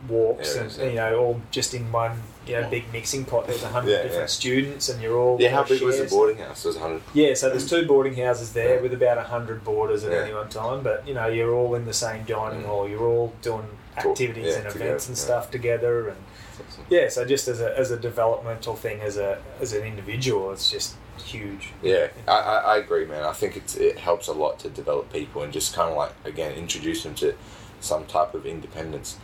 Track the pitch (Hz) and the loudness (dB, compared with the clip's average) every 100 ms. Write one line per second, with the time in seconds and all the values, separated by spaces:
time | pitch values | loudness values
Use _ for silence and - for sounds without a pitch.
0 | 127 113 113 123 151 139 113 - 131 117 | 0 2 4 2 -2 -2 -4 -4 -2 0
1 | 113 113 123 120 117 - 123 127 117 117 | 2 2 2 0 -4 -4 -2 -4 -2 0
2 | 113 117 - - - 120 113 120 113 117 | 0 -2 -10 -14 -4 -4 0 -2 -4 -8
3 | 110 139 131 120 117 120 113 120 120 101 | -4 -4 0 0 0 -4 -2 0 4 4
4 | 82 85 78 - 127 131 139 139 - 120 | 4 0 -2 -2 2 2 0 -2 -4 -4
5 | 113 120 123 123 120 135 139 131 127 135 | 0 4 4 6 6 6 4 4 4 2
6 | 135 98 107 110 73 71 87 80 80 80 | 4 6 6 4 -6 -6 -4 -2 -4 -6
7 | - 143 147 127 131 127 135 170 160 139 | 0 4 6 6 2 0 2 2 6 6
8 | 135 127 123 117 117 117 117 127 127 123 | 6 2 0 0 0 0 4 4 2 2
9 | 123 120 113 120 117 110 110 107 107 107 | 4 4 0 -4 -4 -6 -2 0 2 2
10 | 104 85 104 107 107 107 113 135 127 107 | 2 0 0 -4 -8 -6 -4 -2 0 -2
11 | - 131 113 117 117 120 123 120 117 107 | -2 -2 0 2 2 2 2 0 -2 -2
12 | 117 110 110 110 110 110 104 104 101 104 | -2 -4 -4 -2 -2 -4 -4 -2 -2 0
13 | 117 117 117 113 120 110 110 - - - | 2 2 0 -4 -6 -4 -6 -14 -14 -2
14 | 127 131 123 113 82 78 104 - - 73 | 0 2 0 -2 -2 -2 -2 -4 -2 -2
15 | - 123 - 120 117 123 120 117 120 120 | -4 -6 0 0 0 -4 0 2 2 2
16 | 110 95 - - - - - - - 175 | -2 -8 -14 -18 -18 -16 -16 -16 4 6
17 | 131 - 123 139 - 117 113 131 127 117 | 6 2 2 2 2 0 0 2 0 0
18 | 117 113 113 113 113 113 - 107 113 104 | -2 2 4 4 -2 -6 -6 -4 -4 -4
19 | 104 101 98 98 - - 127 107 107 107 | -4 -2 -2 -2 -6 -6 -4 -2 -4 -8
20 | 98 113 127 104 95 98 - 104 - - | -6 -2 0 0 0 0 -2 0 -6 -8
21 | - - - 117 101 98 - - 90 92 | -18 -16 -12 -10 -8 -10 -12 -4 2 4
22 | 85 - - 98 95 107 101 107 104 85 | 4 -2 4 4 4 2 4 2 4 0
23 | 80 76 76 76 101 - - - - - | 0 -4 -4 -2 -4 -4 -8 2 2 2
24 | - 85 - 78 76 - 80 73 71 73 | 0 0 0 -2 0 -2 -8 -8 -2 -2
25 | - 85 73 73 73 76 - - 82 78 | -2 -6 -6 -6 -6 -4 -4 0 0 0
26 | 71 - - 78 78 69 85 - 78 82 | -2 -6 -10 -6 -6 -6 -6 -4 -4 -4
27 | 80 73 73 - - - - - - 76 | -6 -2 -2 -2 -12 -18 -20 -12 -4 -4
28 | - - 78 80 73 80 - 78 80 73 | -2 0 0 -2 -8 -10 -10 -10 -8 -8
29 | - - | -10 -14